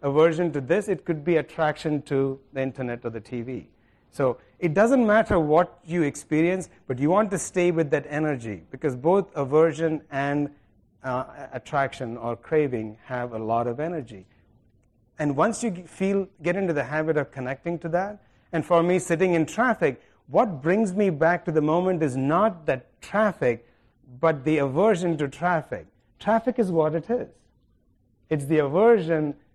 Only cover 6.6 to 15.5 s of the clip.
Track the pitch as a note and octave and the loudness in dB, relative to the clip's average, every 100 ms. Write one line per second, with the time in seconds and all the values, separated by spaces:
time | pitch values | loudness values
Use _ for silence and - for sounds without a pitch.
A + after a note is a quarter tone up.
6.6 | - - - B2+ D3 F#3+ G#3+ F#3+ - F#3 | -6 -14 -8 -2 2 2 2 -2 -4 0
7.6 | F3 E3 D3+ D3 C#3 D3 D#3 C3+ A2+ F#2 | 2 2 0 -2 -2 -4 -2 -2 -6 -10
8.6 | - C3 D3 B2+ D3 G3 F3+ D#3+ C3+ D3+ | -12 -6 -4 -2 2 2 0 -4 0 4
9.6 | E3 C#3+ E3 D#3 - C#3 C#3 D3 D3 - | 4 2 -2 -4 -6 -4 -2 -2 -2 -6
10.6 | _ _ _ _ C3 B2 C3 C#3 C3+ C3 | _ _ _ _ -6 -6 -6 -12 -14 -14
11.6 | - C#3+ C3+ - A#2+ A#2 A#2 A#2 - D#3 | -6 -2 -2 -4 -10 -8 -8 -8 -2 0
12.6 | D3 A#2+ A2 G#2+ - B2+ B2 A2+ A2 A#2 | 0 -2 -6 -12 -10 -8 -8 -8 -4 -2
13.6 | A#2+ A#2+ D#3+ E3+ A#2 G2+ F#2+ _ _ _ | -2 -4 -6 -8 -10 -16 -20 _ _ _
14.6 | _ _ _ _ _ - D3 C3+ G3 | _ _ _ _ _ -6 -2 0 0